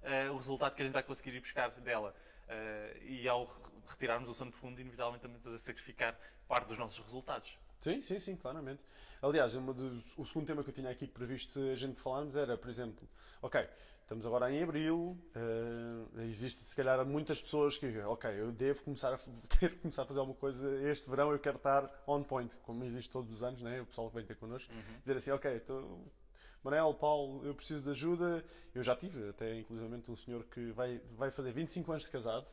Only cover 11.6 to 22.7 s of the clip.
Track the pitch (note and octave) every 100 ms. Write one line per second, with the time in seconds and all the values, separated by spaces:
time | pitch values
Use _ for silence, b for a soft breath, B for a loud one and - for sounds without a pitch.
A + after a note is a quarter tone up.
11.6 | C3+ C3 C3+ B2 C3+ C3+ D3+ C#3 C3+ A#2
12.6 | B2 A#2+ A#2+ G#2+ - B B B - C#3
13.6 | - B B B - A2+ A2+ B2 B2 C#3+
14.6 | E3+ D3+ D#3 E3 F3 F3+ - A#2 A#2 A2+
15.6 | A#2 A#2 A#2 A#2 A2 A2+ A2+ G#2+ B2 -
16.6 | - - C3 C3 C3+ D3 D3+ D3 - D3+
17.6 | D3 C#3+ C3+ A2 G#2 A2 A#2 G2+ A2+ A#2
18.6 | C3+ C#3+ - C3 C3 C3 - A#2 - -
19.6 | F3 - E3 C#3 C3 C#3 C3+ C3 C#3 B2
20.6 | C#3 C3+ C#3+ C#3+ - C3 D3 C#3+ D3 C#3
21.6 | C#3 C#3 C#3 - - C#3+ C#3 C3 A#2+ -
22.6 | -